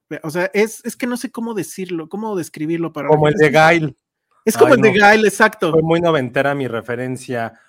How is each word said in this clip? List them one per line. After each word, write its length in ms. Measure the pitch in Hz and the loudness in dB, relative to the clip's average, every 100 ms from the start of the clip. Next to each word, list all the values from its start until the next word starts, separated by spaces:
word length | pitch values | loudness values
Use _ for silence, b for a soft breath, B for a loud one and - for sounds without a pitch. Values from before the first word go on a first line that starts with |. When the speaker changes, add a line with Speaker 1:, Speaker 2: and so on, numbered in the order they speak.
| _ | _
Speaker 1:
ve-, 100 | 156 | -12
o 60 | 160 | -8
sea, 200 | 165 175 | -4 -4
es, 320 | 202 214 - | -2 -2 -4
es 120 | 240 - | -14 -8
que 100 | 247 | -8
no 100 | 240 | -6
sé 140 | 269 | -10
cómo 240 | - 226 | -10 -8
decirlo, 540 | 220 156 - 185 170 156 | -8 -8 -10 -8 -8 -10
cómo 260 | 202 220 | -10 -6
describirlo 580 | 196 156 - 151 170 165 | -6 -8 -8 -6 -4 -6
para 140 | 151 143 | -6 0
la 80 | |
Speaker 2:
Como 140 | 151 151 | 2 2
el 60 | |
Speaker 1:
gente. 100 | 147 | 2
Speaker 2:
de 60 | 151 | 2
Gail. 440 | 143 160 170 156 - _ _ _ _ | 6 4 4 0 -8 _ _ _ _
Speaker 1:
Es 120 | - - | -4 2
como 180 | 311 | 4
Speaker 2:
Ay, 60 | 254 | 6
Speaker 1:
el 20 | |
de 100 | 208 | 4
Speaker 2:
no. 60 | 196 | 4
Speaker 1:
Gail, 260 | 202 220 | 4 6
exacto. 460 | 214 - 214 - 160 | 2 2 0 0 0
Speaker 2:
Fue 120 | 160 | 0
muy 180 | 160 170 | 2 0
noventera 520 | 170 156 123 135 139 143 | 2 0 -2 -2 -2 -2
mi 100 | 127 | -4
referencia. 840 | 113 107 120 127 127 - 123 113 b | -6 -6 -8 -6 -10 -8 -8 -8 b